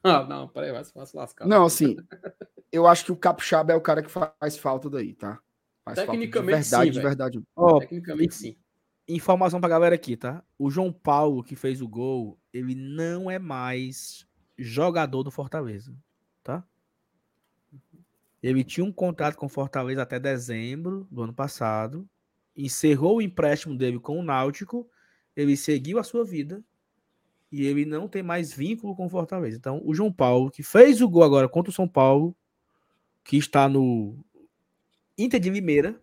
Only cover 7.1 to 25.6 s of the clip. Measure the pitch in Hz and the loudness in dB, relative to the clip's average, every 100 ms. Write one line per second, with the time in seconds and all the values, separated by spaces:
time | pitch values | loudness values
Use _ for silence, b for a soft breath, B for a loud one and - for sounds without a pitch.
7.1 | 139 131 120 - - 175 151 - 175 175 | -2 -6 -8 -14 4 6 6 2 -10 -10
8.1 | 156 170 - 113 - _ _ _ _ - | -2 -2 -4 -16 -18 _ _ _ _ -8
9.1 | 165 - 185 185 180 175 165 170 170 131 | -4 0 2 2 0 2 4 4 2 -2
10.1 | 117 123 160 _ _ 139 151 185 - - | -8 -8 -10 _ _ -4 -2 -4 -4 0
11.1 | 143 151 131 117 131 131 131 120 113 127 | 2 2 -2 -8 -8 -6 -6 -10 -8 -6
12.1 | 131 107 - _ 123 127 131 135 151 165 | -6 -8 -14 _ -10 -8 -8 -10 -6 -6
13.1 | 175 185 185 175 131 127 127 131 135 - | -6 -8 -8 -8 -8 -6 -6 -8 -12 -18
14.1 | - _ _ _ - 120 117 175 170 147 | -20 _ _ _ -16 -8 0 0 0 -2
15.1 | 131 139 139 135 160 127 101 127 127 _ | -4 -6 -8 -8 -8 -8 -12 -16 -20 _
16.1 | _ _ _ - 156 180 _ _ _ _ | _ _ _ -10 -10 -12 _ _ _ _
17.1 | _ _ _ _ _ _ 139 _ _ _ | _ _ _ _ _ _ -20 _ _ _
18.1 | _ _ _ 123 131 127 - 190 185 180 | _ _ _ -2 -2 -2 -4 -4 -4 -6
19.1 | 165 151 151 139 - 139 139 127 135 127 | -2 -4 -4 -10 -8 -6 -4 -4 -6 -6
20.1 | 127 139 131 120 113 117 143 170 196 190 | -6 -4 -6 -6 -8 -8 -10 -10 -10 -12
21.1 | 120 113 123 139 - 113 107 110 156 196 | -10 -10 -8 -8 -4 -2 -2 -4 -10 -16
22.1 | _ _ _ _ - 139 - 151 139 160 | _ _ _ _ -12 -10 0 2 4 2
23.1 | 226 202 175 147 147 160 127 127 120 131 | 2 0 0 0 0 -4 -4 -4 -4 -8
24.1 | 160 170 131 135 143 202 240 233 _ _ | -8 -2 -2 -2 -6 -10 -10 -12 _ _
25.1 | _ _ - 143 139 | _ _ -2 0 0